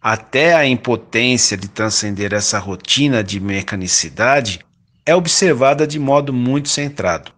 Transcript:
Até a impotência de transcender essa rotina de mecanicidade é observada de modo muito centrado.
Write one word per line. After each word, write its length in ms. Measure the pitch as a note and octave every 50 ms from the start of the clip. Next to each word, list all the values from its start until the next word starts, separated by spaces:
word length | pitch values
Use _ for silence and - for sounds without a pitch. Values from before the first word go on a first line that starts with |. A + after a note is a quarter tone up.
Até 540 | - A2 A2 G#2+ - - - B2+ D3 E3 E3+
a 120 | D#3+ D3
impotência 880 | C3+ B2+ A#2 - B2 A#2+ A2+ - - - A2+ A#2+ B2 B2+ A#2+ - - G#2
de 140 | F#2+ F#2+ G2+
transcender 640 | - - A2 A2 G#2 - - G#2 G2+ F#2 G2+ G2+ G2
essa 260 | G#2 G2+ - - G#2
rotina 640 | F#2 G2 F#2+ F2 - - - C3 C#3+ D3 C3+ A#2 G#2
de 160 | F#2+ F#2 G2+
mecanicidade 1200 | F#2+ G2+ G2 G2 F#2 - - G2+ F#2 F2+ - - - D#2+ C#2 D2 A2 A#2+ C3+ D3 C3+ A2 F#2 E2+ - _ _ _ _ _ _ _ _
é 100 | - D#3+
observada 720 | F3+ F3+ E3 - - G3 F#3 D3+ A#2+ C3 C3+ C#3+ C#3+ D#3
de 120 | D3 D3 D#3
modo 340 | C#3+ C3+ C#3 D3 C#3+ C3+ C3+
muito 380 | B2 B2 B2+ C3 C#3+ C#3+ C#3+
centrado. 600 | - - C#3+ C#3+ C#3+ - F#2+ F2+ E2+ D#2+ - - _